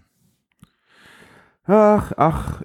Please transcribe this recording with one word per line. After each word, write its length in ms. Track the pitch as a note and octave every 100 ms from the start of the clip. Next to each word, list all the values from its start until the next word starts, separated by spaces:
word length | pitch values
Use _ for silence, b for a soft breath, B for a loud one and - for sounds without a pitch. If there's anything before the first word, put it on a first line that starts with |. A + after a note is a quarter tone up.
| _ _ _ _ _ _ _ b b b b b b b b b -
Ach, 480 | G#3+ G#3 G#3 - -
ach, 440 | D#3 D3 - -